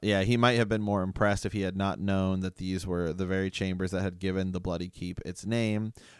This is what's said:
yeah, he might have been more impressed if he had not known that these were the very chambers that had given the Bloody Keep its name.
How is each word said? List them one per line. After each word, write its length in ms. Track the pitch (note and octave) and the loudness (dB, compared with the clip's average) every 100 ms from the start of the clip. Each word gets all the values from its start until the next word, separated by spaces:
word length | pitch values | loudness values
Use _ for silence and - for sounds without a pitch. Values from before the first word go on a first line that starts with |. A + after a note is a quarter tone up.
yeah, 220 | G#2 G2 | 2 2
he 120 | G2 A#2+ | 4 4
might 180 | A#2+ | 6
have 140 | A#2 G#2+ | 4 2
been 140 | A2 | 2
more 220 | G#2 G2+ | 2 0
impressed 420 | F#2 - G#2 G2 G2 | 0 2 2 2 -2
if 80 | |
he 80 | G#2+ | -2
had 160 | F#2 F#2+ | -2 0
not 220 | G2 - | 0 0
known 400 | G2 F#2+ F#2+ F#2 | 0 2 2 0
that 160 | F#2 - | -2 -4
these 320 | F#2 F#2 F#2 | -4 -4 -2
were 260 | F2 E2+ | 0 0
the 140 | F2 F#2 | -2 -2
very 240 | F#2+ F#2+ | 0 0
chambers 400 | - F#2+ F2+ F#2 | -2 -2 -2 -2
that 100 | F#2 | 0
had 160 | F#2+ F2 | -2 -2
given 340 | F#2+ F#2+ F#2 | -2 0 0
the 80 | F2+ | -2
Bloody 300 | F#2 F2 F2 | -4 -4 -6
Keep 300 | - F2+ - | -8 -8 -8
its 220 | - F2 F#2+ | -10 -8 -2
name. 480 | A#2 A2 G#2+ A2 - - | 0 0 0 -4 -10 -20